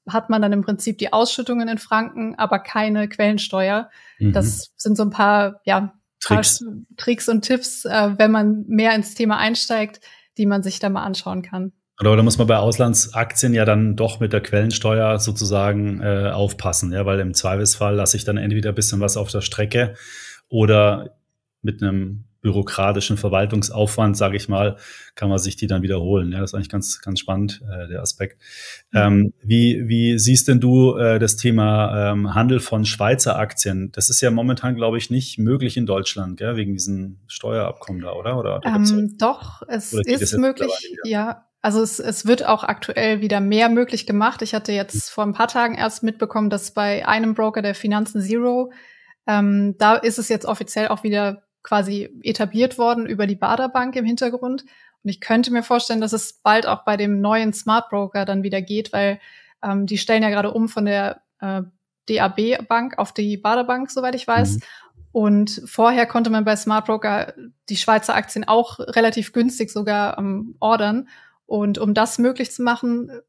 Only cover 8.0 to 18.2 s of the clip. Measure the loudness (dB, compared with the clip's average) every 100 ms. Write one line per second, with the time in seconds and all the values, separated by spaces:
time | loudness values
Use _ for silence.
8 | 2 4 4 4 2 0 0 2 4 2
9 | -2 -2 0 2 0 0 -2 -2 -2 -8
10 | -20 -20 _ -2 2 2 -2 -4 -4 -2
11 | -4 -6 -6 -8 -8 -8 -10 -12 _ -4
12 | 2 4 4 4 4 4 2 2 2 2
13 | -2 -2 -4 -2 2 4 4 4 2 0
14 | -2 0 -2 -2 0 0 0 0 0 2
15 | 2 2 0 -2 0 0 2 0 -2 -2
16 | -2 0 0 0 -2 -2 -4 -2 -2 -2
17 | 0 0 0 -2 -2 0 0 0 0 0
18 | 0 0